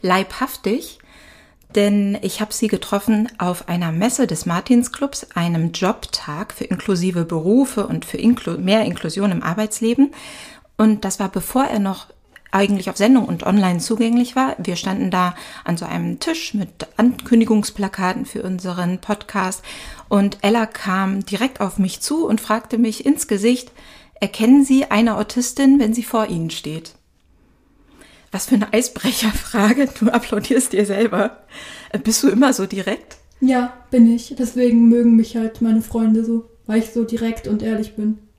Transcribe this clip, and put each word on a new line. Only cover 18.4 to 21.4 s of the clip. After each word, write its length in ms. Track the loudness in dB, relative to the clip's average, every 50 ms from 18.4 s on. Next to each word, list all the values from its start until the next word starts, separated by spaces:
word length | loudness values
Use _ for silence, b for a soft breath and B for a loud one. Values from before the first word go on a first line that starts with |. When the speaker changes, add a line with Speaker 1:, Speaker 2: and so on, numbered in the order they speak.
| -6
Speaker 1:
unseren 560 | -6 -6 -6 -6 -6 -6 -2 -2 -2 -2 -4
Podcast 640 | -4 -6 -6 -6 -6 -8 -6 -4 -4 -4 -6 -8 B B B B B B B B B B
und 300 | 2 2 2 2 0 -2 0
Ella 240 | 2 2 2 0
kam 600 | -2 -4 -10 -6 -2 -2 0 0 0 -2 -2 -4
direkt 340 | -4 -4 -2